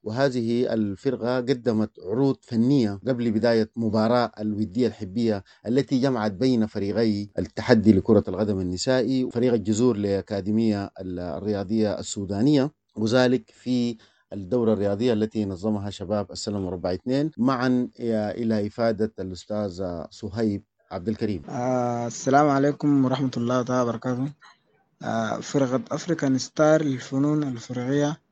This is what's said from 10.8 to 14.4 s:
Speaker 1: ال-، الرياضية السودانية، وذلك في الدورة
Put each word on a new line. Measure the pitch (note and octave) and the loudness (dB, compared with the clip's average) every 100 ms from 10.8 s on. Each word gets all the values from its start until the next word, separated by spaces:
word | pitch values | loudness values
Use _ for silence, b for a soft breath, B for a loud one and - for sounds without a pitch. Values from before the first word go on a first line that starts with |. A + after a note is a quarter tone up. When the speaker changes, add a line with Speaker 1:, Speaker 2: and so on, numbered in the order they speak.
| G2+ - | -6 -10
Speaker 1:
ال-، | F#2 F2 | -10 -8
الرياضية | F2 D2+ G2+ G2+ F#2+ A2 G#2 F#2+ | -8 -6 -4 -4 -2 0 0 -2
السودانية، | G2+ G#2+ F#2+ G2+ C3 D3 C#3+ _ _ - | -8 -8 -4 0 4 4 2 _ _ -4
وذلك | A2 B2+ B2 B2 - | 0 4 4 2 -4
في | _ B2 B2 A#2+ A2+ b b b | _ -4 -2 -2 -6 b b b
الدورة | G2+ | -12